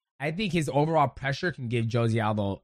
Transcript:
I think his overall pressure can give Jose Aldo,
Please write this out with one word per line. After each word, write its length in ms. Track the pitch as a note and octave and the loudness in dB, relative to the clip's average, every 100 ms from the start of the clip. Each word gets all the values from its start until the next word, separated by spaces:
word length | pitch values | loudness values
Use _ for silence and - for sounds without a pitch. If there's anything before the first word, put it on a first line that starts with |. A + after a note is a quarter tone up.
| _ - | _ -8
I 100 | D3 | -6
think 220 | E3 A3 | -4 -2
his 180 | E3 D3 | 0 0
overall 360 | C#3 D3+ D#3+ C#3 | 0 2 4 2
pressure 420 | - C3+ C#3 F3+ | 0 -4 -2 -4
can 160 | - B2 | -4 -4
give 220 | A#2+ A2+ | -2 0
Jose 260 | A#2 A#2 A2+ | 2 2 2
Aldo, 440 | G#2+ G#2+ G2+ G2 | 0 0 -2 -4